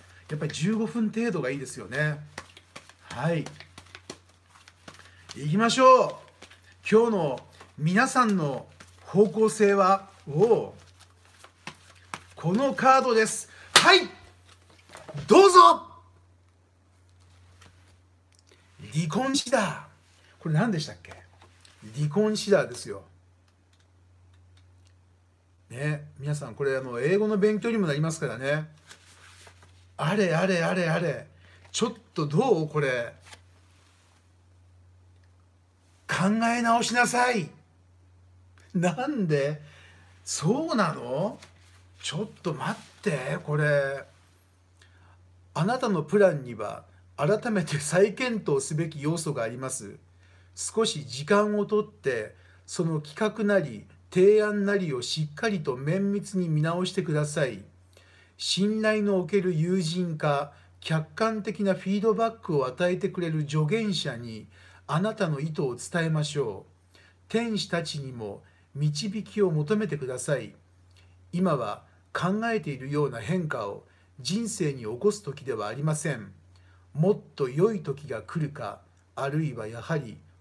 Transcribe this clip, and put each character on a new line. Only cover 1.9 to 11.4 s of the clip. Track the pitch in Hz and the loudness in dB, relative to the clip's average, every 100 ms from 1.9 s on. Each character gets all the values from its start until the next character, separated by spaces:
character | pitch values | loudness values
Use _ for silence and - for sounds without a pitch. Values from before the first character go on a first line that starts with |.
| 135 151 147 - - - - _ - - - - | -4 -2 -4 -12 -18 -20 -20 _ -20 -20 -20 -14
は | 120 156 | -4 -2
い。 | 165 117 - - - - - - - _ _ _ - - _ - - - - - - | -2 -4 -14 -20 -20 -20 -20 -18 -20 _ _ _ -20 -20 _ -20 -20 -20 -20 -18 -8
行 | 147 | -2
き | 190 | 2
ま | 226 | 2
し | 240 | 6
ょ | 262 254 - | 8 8 6
う。 | - - - - - - - - | -2 -18 -20 -20 -20 -20 -12 4
今 | 214 233 | 4 6
日 | |
の | 202 151 123 - - - - | 2 0 -4 -10 -20 -20 -4
皆 | 156 196 262 | 0 2 2
さ | 262 | 4
ん | 226 190 | 2 2
の | 147 123 - - - - - | 0 -4 -10 -20 -20 -20 -2
方 | 180 214 | 4 4
向 | 208 220 | 4 2
性 | 220 202 | 4 4
は、 | 196 185 196 - - - | 6 6 4 0 -20 -6
お | 147 | 2
お、 | 233 165 98 - - _ - _ _ - | 4 4 0 -12 -20 _ -20 _ _ -20